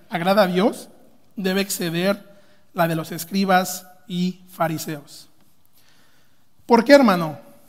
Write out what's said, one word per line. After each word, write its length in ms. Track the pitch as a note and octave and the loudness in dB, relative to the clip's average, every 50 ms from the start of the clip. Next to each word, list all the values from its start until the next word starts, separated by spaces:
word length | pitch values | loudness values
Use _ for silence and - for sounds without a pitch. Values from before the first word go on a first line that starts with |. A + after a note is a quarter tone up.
| - - | -14 -10
agrada 340 | - F3 E3+ F3+ G3 A3 G3+ | -8 -4 -2 0 2 2 2
a 40 | F3+ | 2
Dios 420 | F3+ F3+ F#3+ B3+ F#4 - - - - - - - - - _ _ _ | 2 0 0 0 -2 -4 -12 -20 -20 -20 -20 -20 -20 -20 _ _ _
debe 260 | - F#3 F#3 F#3 G3 | -8 -4 -4 -2 -2
exceder 720 | G3 G3 - - G3 E3+ D#3+ E3+ F3+ G3 G3+ G3 - - - - - _ _ _ _ _ - | -4 -4 -6 -6 -6 -6 -4 -2 -2 -2 -2 -4 -6 -20 -20 -20 -20 _ _ _ _ _ -4
la 140 | F#3+ E3+ E3 | -2 -2 -2
de 80 | E3 | -2
los 160 | D#3+ D#3+ - | -4 -8 -8
escribas 720 | F#3+ D#3+ - - F#3+ G3 G3 F#3+ F#3+ F3+ F#3 F3+ - - - - - _ _ - | -12 -14 -10 -6 -4 -2 0 2 2 2 0 -2 -6 -12 -14 -18 -20 _ _ -10
y 340 | F3+ F3 F3+ F#3 F3+ - - - | -6 -4 -4 -4 -6 -8 -16 -14
fariseos. 800 | - - E3+ D#3+ E3 D3 - - D#3 C#3+ - - - - - - _ _ _ _ _ _ _ _ _ _ _ _ _ _ _ _ _ _ _ _ _ _ _ _ _ _ _ | -8 -6 -6 -4 -6 -6 -10 -10 -12 -14 -14 -18 -20 -20 -20 -20 _ _ _ _ _ _ _ _ _ _ _ _ _ _ _ _ _ _ _ _ _ _ _ _ _ _ _
¿Por 180 | - A#3+ A3+ A3 | 2 2 4 6
qué, 100 | B3+ C#4+ | 8 8
hermano? 440 | C#4 C4+ A3+ F#3 F3 E3+ D#3 D3 - - - - - _ | 8 8 6 2 2 -2 -6 -8 -12 -18 -20 -20 -20 _